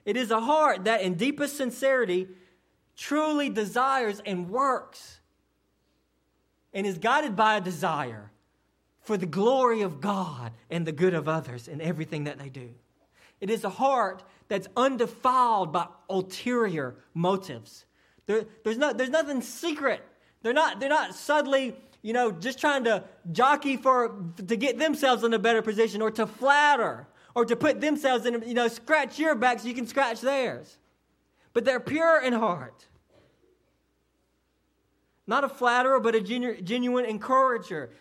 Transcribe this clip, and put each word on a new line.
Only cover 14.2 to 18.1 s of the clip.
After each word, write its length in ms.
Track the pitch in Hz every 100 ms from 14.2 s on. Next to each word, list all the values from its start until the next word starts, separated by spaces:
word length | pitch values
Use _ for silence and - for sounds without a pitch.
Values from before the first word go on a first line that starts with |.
| - _ -
that's 180 | 196 - -
undefiled 960 | 269 254 226 226 262 254 240 214 170
by 140 | 175 165 - -
ulterior 840 | 190 185 - 240 247 214 160 127 120 _
motives. 720 | 165 180 196 190 117 104 - - _ _